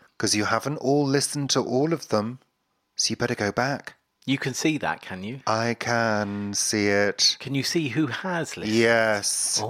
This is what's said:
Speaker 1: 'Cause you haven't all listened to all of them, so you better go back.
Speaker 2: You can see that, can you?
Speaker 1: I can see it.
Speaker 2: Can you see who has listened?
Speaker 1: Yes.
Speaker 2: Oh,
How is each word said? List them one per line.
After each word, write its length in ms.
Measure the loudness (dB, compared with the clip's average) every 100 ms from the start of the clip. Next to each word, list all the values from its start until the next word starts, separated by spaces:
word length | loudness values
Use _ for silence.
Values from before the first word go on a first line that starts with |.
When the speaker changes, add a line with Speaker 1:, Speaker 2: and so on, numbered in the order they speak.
| -18 -4
Speaker 1:
'Cause 180 | 0
you 120 | 0 0
haven't 320 | 0 -2 -2
all 280 | 0 2 2
listened 440 | 2 0 -2 0
to 100 | 0
all 320 | 0 2 2
of 160 | 0 0
them, 300 | 0 0 -6 _ _ _ _ _ -4
so 140 | -4
you 40 | -2
better 180 | -2
go 180 | 0 0
back. 420 | 0 0 -2 -8 -18 _ _ -4
Speaker 2:
You 120 | -2
can 160 | -2
see 240 | -2 0 0
that, 240 | -2 -4
can 200 | -8 -10
you? 200 | -10 -6 -2
Speaker 1:
I 280 | 0 0
can 800 | -2 0 0 2 2 0 -4 -4
see 340 | -2 0 2 2
it. 480 | 4 2 2 0 0
Speaker 2:
Can 140 | -2
you 80 | -4
see 260 | 0 0 0
who 160 | 0 -2
has 500 | -2 -4 -4 -4 -6
listened? 180 | 0 4
Speaker 1:
Yes. 840 | 6 6 4 2 0 -2 -2 -2
Speaker 2:
Oh, 40 | -4